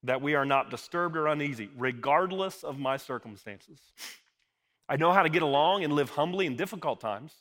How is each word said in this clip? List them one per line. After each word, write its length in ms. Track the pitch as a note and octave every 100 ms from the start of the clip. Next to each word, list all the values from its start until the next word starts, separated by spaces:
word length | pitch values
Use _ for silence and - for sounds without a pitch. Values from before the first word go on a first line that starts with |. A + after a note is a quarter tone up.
That 180 | B2+ C3
we 140 | C#3 D3+
are 100 | C#3
not 240 | C3+ B2
disturbed 480 | - - F3 F3 D#3+
or 100 | D3+
uneasy, 420 | D3+ D3 B2 G#2 C3+
regardless 880 | B2+ B2 A#2+ D3+ F#3 F#3+ F#3+ -
of 160 | D#3 C#3
my 160 | C3+ C3+
circumstances. 840 | - B2 A2+ G2+ - G2+ _ C#3+ _ _ - - _ _ _ _ _ _ _
I 80 | C#3
know 160 | E3
how 120 | F#3
to 60 | E3
get 120 | D#3+
along 420 | D#3+ C#3 D#3 G3
and 80 | D#3+
live 200 | D3 C#3
humbly 340 | - D#3 F#3 F3+
in 100 | B2
difficult 460 | F#3+ G3 D#3 A#2
times. 320 | A#2 G2+ D3+ -